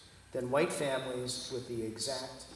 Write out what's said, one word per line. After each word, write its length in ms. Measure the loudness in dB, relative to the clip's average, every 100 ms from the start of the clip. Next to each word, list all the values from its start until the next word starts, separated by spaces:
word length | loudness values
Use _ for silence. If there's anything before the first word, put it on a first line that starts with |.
| -18 -20 -4
than 180 | -2 4
white 220 | 6 6
families 800 | 4 2 2 0 -2 -2 -2 -2
with 140 | -4 -2
the 160 | -2
exact 600 | -2 -2 -2 -2 -4 -8 -12